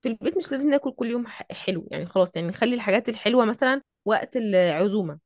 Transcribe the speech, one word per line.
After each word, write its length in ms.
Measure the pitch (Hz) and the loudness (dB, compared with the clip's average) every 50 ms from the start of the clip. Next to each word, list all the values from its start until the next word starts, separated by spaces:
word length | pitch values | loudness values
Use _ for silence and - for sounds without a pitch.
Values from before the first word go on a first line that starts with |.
| _ | _
في 60 | 254 | -4
البيت 280 | 226 220 - 220 339 | -4 -2 -4 -2 -2
مش 160 | 381 320 - 277 | -2 -4 -4 -4
لازم 160 | 269 277 302 | -2 0 2
ناكل 220 | 277 285 - 269 247 | 2 2 0 -2 -4
كل 180 | - 240 226 | -4 -4 -2
يوم 160 | 233 240 240 | -2 -4 -4
ح-، 160 | 226 - - - _ - | -6 -10 -16 -14 _ -14
حلو، 360 | - - - 185 170 - - | -10 -4 -4 -4 -4 -4 -8
يعني، 160 | - 147 156 | -8 -8 -8
خلاص، 300 | 175 - 190 185 180 - | -2 2 2 2 2 0
يعني، 120 | 160 170 170 | -6 -6 -6
نخلي 260 | 196 - 226 233 247 | -2 0 0 0 0
الحاجات 340 | 240 220 208 190 226 233 - | 0 0 2 2 2 2 0
الحلوة 360 | 220 220 - 208 233 254 240 | -6 -2 0 2 4 4 4
مثلا 380 | 214 240 - - 262 262 277 - _ _ _ _ | 4 2 0 0 0 0 0 -4 _ _ _ _
وقت 320 | 202 220 - - - _ | 0 0 0 0 -2 _
العزومة 840 | 254 226 214 196 185 185 175 151 156 185 208 190 214 190 160 147 156 _ | -4 -2 2 4 4 4 4 2 2 0 0 0 0 -2 -2 -6 -12 _